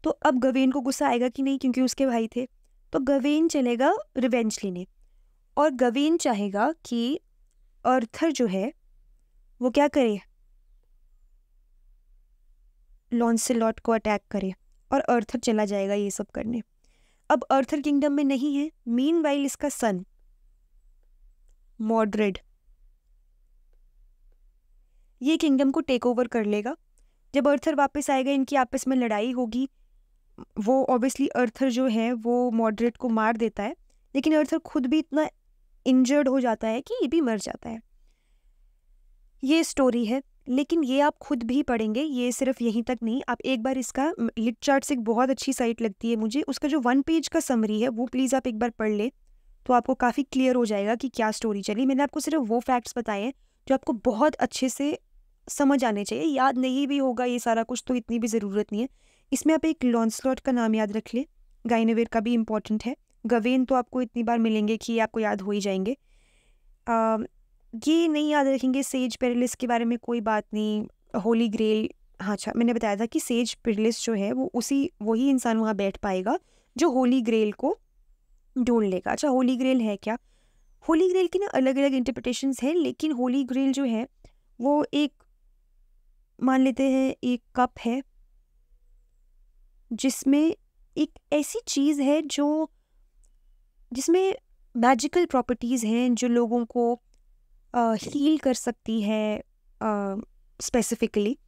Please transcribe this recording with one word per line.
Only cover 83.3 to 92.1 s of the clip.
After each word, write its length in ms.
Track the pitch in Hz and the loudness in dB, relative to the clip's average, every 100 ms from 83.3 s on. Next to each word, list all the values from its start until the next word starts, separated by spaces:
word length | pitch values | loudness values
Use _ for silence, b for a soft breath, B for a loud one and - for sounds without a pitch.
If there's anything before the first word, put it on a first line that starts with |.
| 262 | 0
ग्रेल 280 | 254 262 269 | 0 0 0
जो 120 | 269 | 0
है 240 | 277 220 247 _ b b b _ | 0 -2 -4 _ b b b _
वो 240 | 247 294 294 | 0 2 0
एक, 200 | 285 294 _ _ _ _ _ _ _ _ _ _ _ _ - | 0 -2 _ _ _ _ _ _ _ _ _ _ _ _ -4
मान 180 | 254 262 | 0 2
लेते 280 | 262 254 269 | 2 2 0
हैं 260 | 262 262 - | 2 0 -2
एक 200 | 247 247 _ - | -4 -4 _ -2
कप 180 | 247 - 233 | -2 -2 -4
है 180 | 247 - _ _ _ _ _ _ _ _ _ _ _ _ _ _ _ _ _ _ | -4 -8 _ _ _ _ _ _ _ _ _ _ _ _ _ _ _ _ _ _
जिसमें 640 | 220 262 - 269 285 320 - _ _ _ - | -2 -2 -2 2 4 2 0 _ _ _ -4
एक 160 | 302 - _ | -4 -4 _
ऐसी 260 | 294 285 453 - | -2 -2 -8 -6
चीज़ 340 | - 277 294 | 0 0 2
है 200 | 269 | 2